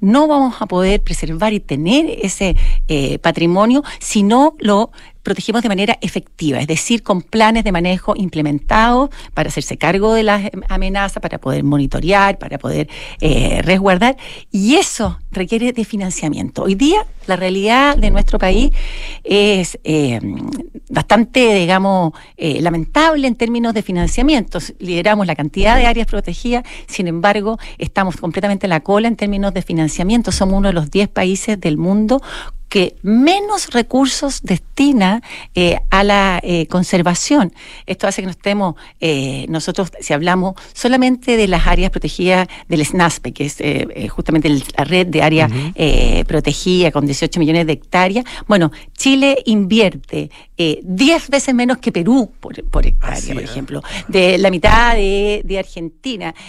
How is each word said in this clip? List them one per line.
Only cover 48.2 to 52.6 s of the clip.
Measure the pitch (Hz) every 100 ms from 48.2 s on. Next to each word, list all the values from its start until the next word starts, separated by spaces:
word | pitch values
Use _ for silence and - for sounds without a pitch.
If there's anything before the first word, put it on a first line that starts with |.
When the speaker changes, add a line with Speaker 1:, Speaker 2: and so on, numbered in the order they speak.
| 247 - -
Speaker 1:
bueno, | 202 160 - - -
Chile | 269 269 277 269
invierte, | - 208 190 220 196 143 131 156 151 - - -
eh, | 165 151
diez | 180 185 277 330 -
veces | 277 277
menos | 247 247 247
que | 226
Perú | 175 170 262 214 -
por, | - -